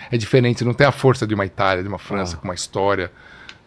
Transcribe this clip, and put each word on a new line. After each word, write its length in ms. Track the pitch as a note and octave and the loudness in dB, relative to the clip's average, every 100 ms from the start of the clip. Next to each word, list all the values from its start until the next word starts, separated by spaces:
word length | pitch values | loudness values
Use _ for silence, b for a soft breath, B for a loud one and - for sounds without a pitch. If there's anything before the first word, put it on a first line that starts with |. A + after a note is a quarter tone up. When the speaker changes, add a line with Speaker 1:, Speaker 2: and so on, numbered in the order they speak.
| B | B
Speaker 1:
É 60 | A#2+ | -4
diferente, 480 | G#2 C3+ A#2+ A#2 | 2 2 2 0
não 80 | A#2+ | -2
tem 120 | A2+ C#3+ | 2 2
a 60 | |
força 340 | - C3 - A2 | 4 2 2 0
de 80 | |
uma 100 | G#2 | -2
Itália, 380 | G2 - G2 F#2 | -2 0 0 0
de 60 | G2 | -2
uma 100 | F2+ | -8
França, 380 | - G2+ F#2 E2 | -6 -6 -6 -6
Speaker 2:
Ah. 20 | |
Speaker 1:
com 80 | G2 | -8
uma 60 | |
história. 560 | F2+ - G2+ G2 F#2+ F2 B B B B B | -8 -6 -2 0 0 -4 B B B B B